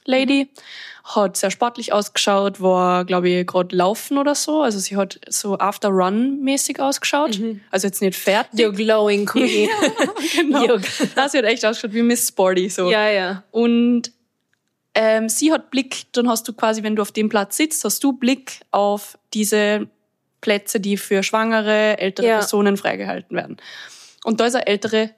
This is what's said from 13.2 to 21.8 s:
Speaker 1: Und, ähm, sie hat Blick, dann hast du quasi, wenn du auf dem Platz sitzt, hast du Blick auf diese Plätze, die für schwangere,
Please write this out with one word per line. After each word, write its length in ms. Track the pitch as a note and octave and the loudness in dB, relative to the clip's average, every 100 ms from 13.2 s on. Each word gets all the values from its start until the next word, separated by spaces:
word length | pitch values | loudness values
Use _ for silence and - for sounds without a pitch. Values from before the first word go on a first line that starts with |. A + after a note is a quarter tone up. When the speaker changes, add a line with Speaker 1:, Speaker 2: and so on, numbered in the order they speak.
| F3+ F#3+ - | -2 -6 -6
Speaker 1:
Und, 600 | A3+ A#3 A#3 A#3+ A#3+ A#3 _ _ _ _ _ _ _ _ - | 0 2 4 2 2 -2 _ _ _ _ _ _ _ _ 0
ähm, 340 | A3 A3 A3+ | 2 2 0
sie 220 | - D4+ | 0 2
hat 200 | D#4 - | 0 -2
Blick, 320 | C4 C4 - - | -6 -4 -8 -8
dann 160 | - A#3+ | -2 0
hast 200 | A3+ A#3 | 0 -4
du 60 | |
quasi, 300 | A3 A3+ A3 | -4 -2 0
wenn 120 | G#3+ G#3+ | -2 -2
du 60 | |
auf 100 | G3+ | -2
dem 180 | - G#3+ | -2 0
Platz 260 | G#3+ G3 - | 0 -2 -2
sitzt, 260 | D#4 - G#3+ | -2 -2 -4
hast 180 | - | 0
du 100 | C#4 | 0
Blick 460 | B3+ B3 C4+ - - - | 0 0 -2 -4 -18 -4
auf 460 | - G3+ G#3 - - _ | 0 2 0 -6 -20 _
diese 540 | G#3+ G#3 G#3+ G#3 G#3 G#3+ _ _ _ _ _ | -4 0 2 2 0 -4 _ _ _ _ _
Plätze, 380 | A#3 G3+ - A3 | -2 -2 0 -4
die 180 | G3 G3+ | -2 -2
für 260 | - G3 | 0 -2
schwangere, 720 | F#3+ A3 A3+ A3 G#3+ G#3+ | 0 0 0 0 2 2